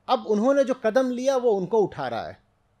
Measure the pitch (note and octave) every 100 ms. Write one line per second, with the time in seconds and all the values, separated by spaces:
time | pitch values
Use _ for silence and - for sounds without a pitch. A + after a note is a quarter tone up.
0 | - B3 G#3+ G#3 A#3+ C#4 B3+ B3+ A3 G#3+
1 | B3+ B3 C4 C4+ B3 G3 F3 A3+ F#3+ -
2 | C3 A2+ D#2+ - _ _ _ _